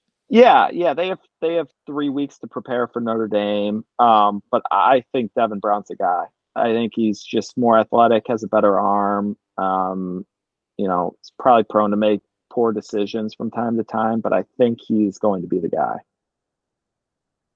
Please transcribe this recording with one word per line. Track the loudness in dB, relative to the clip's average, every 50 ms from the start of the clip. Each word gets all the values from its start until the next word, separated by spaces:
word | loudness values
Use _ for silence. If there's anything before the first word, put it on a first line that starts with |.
| _ _ _ _ _ 0
Yeah, | 6 6 8 8 8 6 4 2 0
yeah, | -2 -2 -2 0
they | -2 -4 -4
have, | -6 -8 _ _ _ -6
they | -4 -4 -2
have | -2 -4 -6 _ _ _
three | -10 -8 -6 -4 -4
weeks | -4 -4 -6 -6 -8 -14
to | -18
prepare | -14 -12 -12 -8 -6 -4 -4 -4 -4
for | -4 -6
Notre | -4 -4 -2 -2 -2 -2
Dame. | -2 -2 0 0 -2 -2 -2 -2 -4 -6 -8 _ _ 0
Um, | 2 4 4 4 4 2 0 -2 -6 -4
but | -4 -2 -2 0
I | 0 2 4 4 4 2 0 _ -4
think | -4 -4 -2 -2
Devin | -2 -2 -2 -2 -4
Brown's | -2 -2 -2 -2 -4 -8
the | -8
guy. | -4 -2 -2 -2 -2 -4 -8 _ _ _ _ -4
I | -2 -2 0 0
think | 0 -2 -4 -2
he's | -2 -2 -2 -2 -4 -8
just | -6 -6 -4 -4 -4 -4
more | -2 2 4 4 4
athletic, | 4 2 4 4 4 4 4 2 0 -2
has | -6 -4 -4
a | 0
better | 0 2 4 4 2 2
arm. | 0 0 0 0 0 0 -2 -2 -4 -4 -6 _ _ _ -8 -6
Um, | -4 -2 -2 -2 -2 -4 -4 -6 -8 -8 -8 -10 -12 _ _ _ _ _ _ _ _ _ _ -6
you | -4 -2
know, | -2 -2 -2 -4 -6 _
he's | _ -20 _ -2
probably | 2 4 4 4 4
prone | 2 0 0 0 0 0
to |
make | 0 0 0 0 -2 _ _ _ _ _ _ -4
poor | -2 -2 0 -2
decisions | -4 -8 -6 -4 -4 -4 -4 -4 -6 -6 -8 -8
from | -8 -8 -8
time | -6 -6 -4 -4 -2 -4
to | -4
time, | -4 -2 -2 0 0 0 -2
but | -2 0 0
I | -2 -2 _ _ 0
think | 0 0 0 -2
he's | -4 -2 0 0 0 0 -2 -2
going | -2 -2 -2 -2 -4
to | -4
be | -4 -4
the | -2 -2
guy. | -2 -2 -2 -2 -4 -8 -12 _ _ _ _ _ _ _ _ _ _ _ _ _ _ _ _ _ _ _ _ _ _ _ _ _ _ _ _ _ _